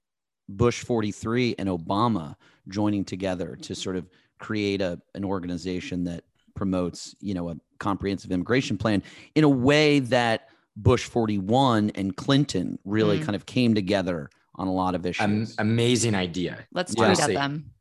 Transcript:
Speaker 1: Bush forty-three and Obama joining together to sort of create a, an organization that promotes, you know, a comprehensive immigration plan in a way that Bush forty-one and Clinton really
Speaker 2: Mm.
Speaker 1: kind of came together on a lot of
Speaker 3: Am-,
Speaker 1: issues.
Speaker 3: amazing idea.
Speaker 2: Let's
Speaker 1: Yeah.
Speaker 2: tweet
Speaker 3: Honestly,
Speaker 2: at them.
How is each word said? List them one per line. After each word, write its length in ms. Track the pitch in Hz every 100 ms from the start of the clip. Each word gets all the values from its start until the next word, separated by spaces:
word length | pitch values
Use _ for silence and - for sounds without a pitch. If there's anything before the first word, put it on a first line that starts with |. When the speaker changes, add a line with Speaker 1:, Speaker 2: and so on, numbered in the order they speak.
| _ _ _ _ -
Speaker 1:
Bush 340 | 101 120 -
forty-three 720 | - 117 104 - 104 120 120 -
and 100 | 98
Obama 680 | 90 85 98 117 98 73 - _ _ -
joining 360 | 98 104 101
together 520 | 90 92 95 90 82 -
to 120 | -
sort 220 | 95 101 92
of 120 | - _ _ _
create 420 | - 107 101 98
a, 200 | 92 85 _
an 100 | 98
organization 800 | 98 95 87 87 92 90 - 90
that 200 | 87 85 - _ _
promotes, 600 | - 98 92 87 - - -
you 140 | 101
know, 160 | 90 85
a 60 | 82 - _
comprehensive 520 | 104 95 98 95 -
immigration 460 | 90 87 127 - 107
plan 240 | 113 101 - - -
in 100 | 156
a 40 | 151
way 500 | 135 127 147 151 143
that 500 | 120 123 117 113 - _ _ 107
Bush 280 | 104 120
forty-one 840 | - 120 110 104 95 123 135 110 104
and 260 | - 98 -
Clinton 600 | - 139 143 92 65 -
really 340 | 95 107 107 101
Speaker 2:
Mm. 40 |
Speaker 1:
kind 120 | 78 101
of 80 | -
came 280 | 127 120
together 560 | 107 92 101 92 85 69 _ _
on 140 | - 95
a 40 |
lot 220 | 92 92
of 100 | 90
Speaker 3:
Am-, 380 | 90 85 104 107
Speaker 1:
issues. 120 | 110 -
Speaker 3:
amazing 560 | 107 117 117 120 113
idea. 520 | 101 90 87 82 - -
Speaker 2:
Let's 200 | 175 180
Speaker 1:
Yeah. 40 | 110
Speaker 2:
tweet 100 | 110 -
Speaker 3:
Honestly, 180 | 151 95
Speaker 2:
at 40 |
them. 300 | 139 151 - -